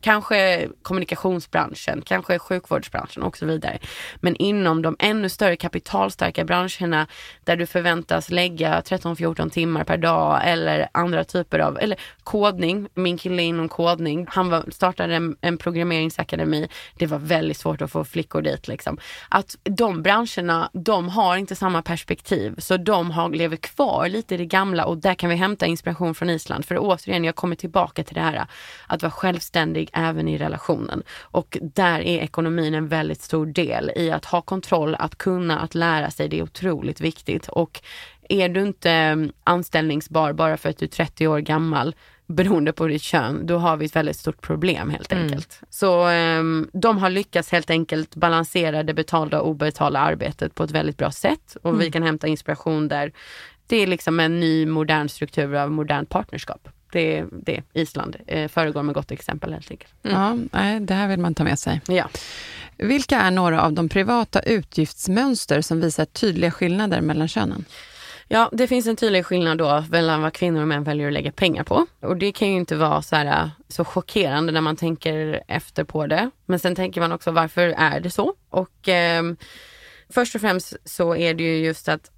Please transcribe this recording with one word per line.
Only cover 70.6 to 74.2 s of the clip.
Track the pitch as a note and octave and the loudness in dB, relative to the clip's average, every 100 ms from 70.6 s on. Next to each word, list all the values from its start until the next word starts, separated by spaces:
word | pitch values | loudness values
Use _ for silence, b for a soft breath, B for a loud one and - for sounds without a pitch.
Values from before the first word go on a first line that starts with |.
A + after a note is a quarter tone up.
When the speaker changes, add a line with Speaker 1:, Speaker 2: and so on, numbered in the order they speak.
Speaker 1:
och | D#3 | 2
män | D3 | 0
väljer | D3 D3+ C#3+ | 0 -2 0
att | |
lägga | C#3+ C#3+ | -2 -4
pengar | - F#3 D#3 | 0 2 2
på. | - - E4+ _ | 2 2 2 _
Och | - F3 | -4 -2
det | G3 | -2
kan | G3 G3+ | 0 2
ju | F#3 | 2
inte | F3 D#3 | 0 0
vara | D#3 D3+ | 2 2
så | D3+ D#3 | 0 0
här, | C#3+ D3+ | 2 2
äh, | D#3+ D3+ _ | 0 -6 _
så | - | -6
chockerande | E3 - - G#3+ | -2 -2 -2 0